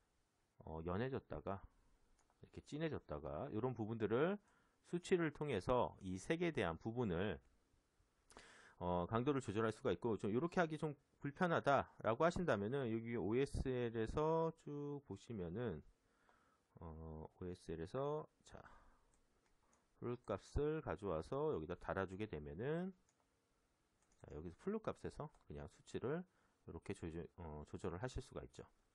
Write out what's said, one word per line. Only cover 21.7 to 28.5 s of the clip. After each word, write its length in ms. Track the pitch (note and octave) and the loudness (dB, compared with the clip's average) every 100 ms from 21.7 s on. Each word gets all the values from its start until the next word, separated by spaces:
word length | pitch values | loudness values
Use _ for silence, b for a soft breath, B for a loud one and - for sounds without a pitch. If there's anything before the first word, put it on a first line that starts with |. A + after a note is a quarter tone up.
| F2+ | -4
달아주게 520 | - F#2 F#2 F#2+ G#2 | -2 0 0 -2 -4
되면은, 680 | D2+ D2 D#2+ C3 E3 F#3 F#3 _ _ _ _ _ _ _ _ _ _ _ _ | -4 -6 -4 -2 -2 -2 -8 _ _ _ _ _ _ _ _ _ _ _ _
자, 180 | - | -12
여기서 220 | D2+ E2+ E2 | -10 -8 -6
플루 200 | F#3+ G#3+ | -2 -2
값에서 500 | E3 - E2+ - D3 - - | -2 -4 -6 -6 -8 -12 -12
그냥 220 | D2 C#2+ | -10 -10
수치를 560 | - - - A2+ E3 F#3 b b b - | -14 -8 -4 0 -2 -4 b b b -12
이렇게 260 | E2+ - | -8 -6
조절, 340 | G2+ E2+ E2 - - | -4 -4 -4 -8 -8
어, 300 | E2 D2+ D2 | -8 -8 -8
조절을 340 | F2 F#2+ E2+ | -4 -4 -2
하실 200 | B2+ C3+ | -4 -6
수가 200 | - - | -8 -10
있죠. 200 | C2 | -10